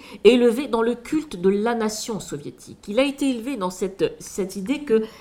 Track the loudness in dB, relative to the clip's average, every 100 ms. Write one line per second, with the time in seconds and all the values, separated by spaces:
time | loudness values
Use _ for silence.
0 | -10 4 6 8 6 2 -2 0 0 -2
1 | -4 -4 -4 -2 2 2 2 0 -2 -4
2 | -6 -8 -8 -10 -10 -16 -18 -16 -4 0
3 | 0 0 -2 -2 -4 -4 -4 -4 -6 0
4 | -2 -2 -12 -6 -6 -4 -4 -4 0 0
5 | 0 -10